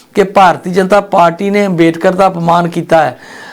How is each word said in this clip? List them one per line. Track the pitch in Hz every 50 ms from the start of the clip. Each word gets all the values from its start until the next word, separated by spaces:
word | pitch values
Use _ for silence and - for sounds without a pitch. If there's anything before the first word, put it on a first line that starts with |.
| - _ _
ਕਿ | - 190
ਭਾਰਤੀ | 190 190 208 190 175 156 131 - 185
ਜਨਤਾ | 175 196 185 185 208 202
ਪਾਰਟੀ | 202 196 - 170 170 170 165 175 202 202
ਨੇ | 196 208 202 196
ਅੰਬੇਦਕਰ | 180 160 165 165 165 165 165 190
ਦਾ | 185 180 196 -
ਅਪਮਾਨ | 170 170 170 170 165 170 175 170
ਕੀਤਾ | 170 175 160 - 165 165 151
ਹੈ | 135 - - - - - - - -